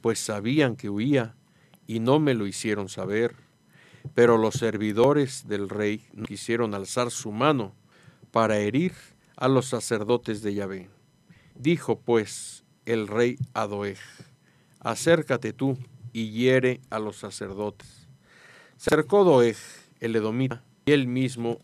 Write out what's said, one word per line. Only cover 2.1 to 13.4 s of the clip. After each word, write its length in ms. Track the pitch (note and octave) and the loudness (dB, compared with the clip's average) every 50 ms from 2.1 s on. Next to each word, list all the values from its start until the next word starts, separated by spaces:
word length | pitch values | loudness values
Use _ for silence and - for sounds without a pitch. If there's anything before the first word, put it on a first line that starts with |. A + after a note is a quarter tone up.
| C3+ D#3 | 4 4
me 140 | D#3 C#3+ B2+ | 4 2 2
lo 120 | A2+ G#2 | 0 -2
hicieron 420 | G2 F#2 - - A2 G#2 G2+ G2 F#2+ | -4 -6 -4 -2 -2 -2 -2 -4 -8
saber". 440 | - - F#2+ F#2 G#2 A2 A#2 A#2 - - _ _ _ _ _ _ _ _ _ _ - - _ - - | -8 -8 -6 -4 -2 0 0 -2 -4 -8 _ _ _ _ _ _ _ _ _ _ -20 -18 _ -4 4
Pero 220 | - A#2+ A#2 A#2 | 4 6 6 6
los 180 | A2 A2 A2 - | 6 4 2 0
servidores 920 | - A#2 A2 G#2 G#2 G#2+ G#2+ G2+ G#2+ A#2+ C#3 D3 D3 C#3+ C3 - - - - | 0 -4 -2 -2 -2 -4 -2 2 4 4 4 4 2 0 -2 -4 -12 -8 -6
del 180 | G#2 G2+ G2+ | -4 -4 -4
rey 400 | F#2+ G2 G#2 G#2 G#2 G#2+ G#2+ _ _ - | -6 -4 -2 -2 -2 -2 -4 _ _ -14
no 100 | - G#2+ | -12 -12
quisieron 480 | G2+ G2+ G2 - - A2+ A#2 A#2+ A2 G2+ | -10 -10 -10 -4 -4 -2 0 0 -2 -2
alzar 380 | G2+ G2 - - B2 B2 B2 | -6 -8 -6 -4 -4 -4 -4
su 220 | - - - A2+ G#2 | -4 -8 -10 -8 -4
mano 420 | A2 B2+ D3+ D3+ B2+ G#2+ F#2+ - _ _ _ _ _ _ - _ _ - _ | 0 2 2 2 2 -2 -6 -10 _ _ _ _ _ _ -20 _ _ -20 _
para 260 | - A#2 A2+ A2 G#2+ | 0 2 2 2 2
herir 360 | G#2 G#2 G#2 G#2+ C#3 F3 F#3 - - - - _ _ _ _ _ | 0 0 0 0 0 -2 -2 -4 -8 -20 -20 _ _ _ _ _
a 140 | - C3 B2+ | -2 0 4
los 180 | C3+ B2+ B2 | 4 4 2
sacerdotes 760 | - - A#2 - - A#2+ G#2 G#2 G#2 A#2+ A#2+ - - A2 G#2 | 0 -6 -6 -4 -4 -4 -4 0 0 0 0 0 -4 -6 -4
de 120 | A2 G#2 G2+ | -4 -4 -4
Yahvé. 360 | G2+ G2 F#2+ G2 F#2+ F2+ G2 _ _ _ _ _ _ _ _ - _ _ _ _ | -4 -6 -6 -10 -12 -14 -16 _ _ _ _ _ _ _ _ -20 _ _ _ _
Dijo, 440 | - B2 D3+ F3 - - - A2+ - | -4 0 0 0 0 0 -4 -4 -2
pues, 640 | _ - A#2 A2+ G#2+ G#2 - - - - - - _ _ _ _ _ | _ 2 2 2 2 -2 -8 -14 -16 -16 -18 -20 _ _ _ _ _
el 220 | A2 A#2 A2+ G#2+ | -4 -4 -2 -2
rey 300 | F#2+ G#2+ A2+ A#2+ A#2+ A#2+ - | -4 0 0 0 0 0 -6